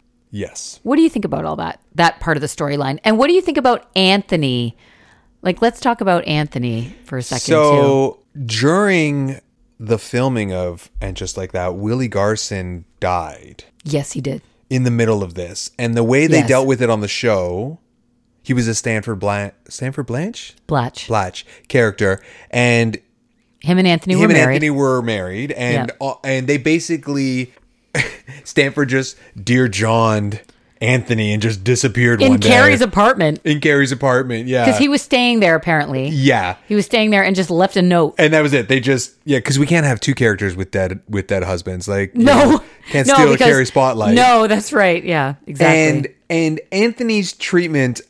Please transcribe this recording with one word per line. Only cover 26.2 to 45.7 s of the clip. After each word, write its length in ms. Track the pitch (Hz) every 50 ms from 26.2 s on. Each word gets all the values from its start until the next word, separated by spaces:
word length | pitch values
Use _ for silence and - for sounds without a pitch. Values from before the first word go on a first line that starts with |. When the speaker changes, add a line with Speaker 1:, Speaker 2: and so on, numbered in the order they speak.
| -
Speaker 1:
and 240 | 135 131 131 127
they 100 | 135 147
basically, 960 | 139 117 156 160 165 - - 165 143 - 147 143 139 135 131 127 127 123 - _ _ _ _ _ _ _ _ -
<laughs> 500 | - - - - - _ - 139 - -
Stanford 460 | - - 147 135 139 - 151 139 120
just 260 | 131 135 131 - - _ - _ - 104
Dear 260 | 95 120 123 127 127
John 680 | 117 92 98 113 110 113 113 113 110 107 107 104 101 107 - - _ _ _ _ _ _ -
Anthony 540 | 113 120 127 123 - - 113 110 107 104 104
and 80 | 104
just 220 | 110 110 107 95 95
disappeared 580 | 123 123 - - 117 98 123 123 120 120 104
Speaker 2:
In 80 | 269 262
Speaker 1:
one 100 | 262 202
day. 100 | 208 220
Speaker 2:
Carrie's 320 | 247 247 277 294 285 226
apartment. 580 | 247 196 - 196 208 240 262 - 165 151 151 - -
Speaker 1:
In 160 | 160 151 147
Carrie's 320 | 151 151 143 143 139 127
apartment, 560 | 135 123 143 131 123 127 135 127 117 113 123
yeah. 160 | 127 127 123 117
Speaker 2:
'Cause 120 | 254 220
he 100 | 208 285
was 140 | 277 294 -
staying 380 | - - 277 247 247 240 233 220
there, 160 | 196 170 165
apparently. 520 | 160 - 175 160 151 143 143 131 131 131 151
Speaker 1:
Yeah. 460 | 156 135 131 139 120 107 92 90 92 - _
Speaker 2:
He 80 | - 208
was 100 | 208 -
staying 240 | - 247 220 214 214
there 140 | 208 196 196
and 120 | 196 190
just 140 | 185 180 170
left 260 | 170 170 190 190 -
a 40 | 196
note. 320 | 180 180 175 170 156 - - -
Speaker 1:
And 120 | 156 151 160
that 80 | 156 151
was 100 | 139 143
it. 140 | 127 107
They 120 | 110 135 131
just, 340 | 110 135 135 123 - - _ _ -
yeah, 140 | 147 139 123
'cause 180 | - - 131
we 80 | 135 147
can't 220 | 147 170 165 147
have 120 | 139 120 98
two 140 | - 139 135
characters 420 | - 123 110 101 95 104 95 87
with 140 | 92 92 -
dead, 300 | - 98 95 90 95 95 - 101
with 160 | 107 98 92
dead 180 | - 101 95 87
husbands. 440 | 95 92 87 - 92 92 90 -
Like, 240 | 101 98 101 98 95 -
you 120 | 240 233
Speaker 2:
No. 260 | 285 277 240 294 233
Speaker 1:
know, 120 | 302 - - - - - - -
can't 160 | - 139 127
Speaker 2:
No, 80 | 269 277
Speaker 1:
steal 140 | - 151 143
a 20 |
Speaker 2:
because 160 | 135 - -
Speaker 1:
Carrie 180 | 151 139 135 123
spotlight. 480 | - - 139 131 131 120 110 107 107 233
Speaker 2:
No, 320 | 247 247 254 240 220 220
that's 260 | 208 214 208 208 -
right. 320 | 294 214 196 180 170 170 -
Yeah, 300 | 180 165 151 135 139 139 - _
exactly. 320 | - 143 131 156 151